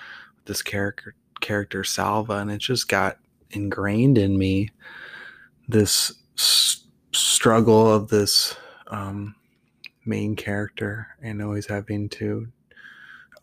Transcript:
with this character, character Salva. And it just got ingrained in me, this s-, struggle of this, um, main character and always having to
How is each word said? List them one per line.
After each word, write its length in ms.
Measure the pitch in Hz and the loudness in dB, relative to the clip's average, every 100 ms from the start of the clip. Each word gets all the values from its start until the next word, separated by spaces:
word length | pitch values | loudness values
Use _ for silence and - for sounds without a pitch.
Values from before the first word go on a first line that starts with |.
| - - - _ | -20 -20 -20 _
with 80 | - | -10
this 160 | 98 | -8
character, 540 | - 101 101 - - - _ - | -6 -4 -4 -6 -16 -20 _ -10
character 420 | - 104 98 98 | -4 -4 -4 -6
Salva. 540 | 98 - 95 107 107 101 | -4 -2 0 0 -2 -4
And 120 | 101 | -4
it 100 | 104 | -6
just 280 | - 123 - | -4 -4 0
got 300 | 98 95 - _ _ _ | 0 0 -4 _ _ _
ingrained 640 | 101 101 98 101 107 135 123 | -8 -6 -4 -2 2 4 4
in 200 | 101 98 | 4 2
me, 320 | 95 98 104 - - - - - - - - _ - | 2 0 -2 -8 -20 -20 -20 -20 -20 -20 -20 _ 0
this 460 | 110 101 - - - _ - | 2 4 2 -2 -6 _ -2
s-, 480 | - - - - _ _ _ | 2 2 2 -2 _ _ _
struggle 800 | - - - 123 113 113 110 113 | -2 2 4 4 6 6 8 8
of 140 | 107 104 | 4 4
this, 480 | 104 101 - - - - - - | 2 4 2 0 -4 -18 -20 -12
um, 480 | 107 98 101 101 - _ _ _ _ - _ 113 | -10 -8 -8 -10 -14 _ _ _ _ -20 _ -4
main 320 | 104 104 104 | -2 -2 -4
character 720 | - 101 104 - 107 107 107 - | -4 -4 -6 -6 -8 -8 -12 -14
and 200 | 117 104 | -12 -8
always 240 | 104 104 - | -6 -6 -4
having 420 | 101 101 104 104 | -6 -4 -6 -6
to 400 | - 107 107 113 - _ - - - - - - _ | -6 -6 -6 -8 -16 _ -20 -20 -20 -20 -20 -20 _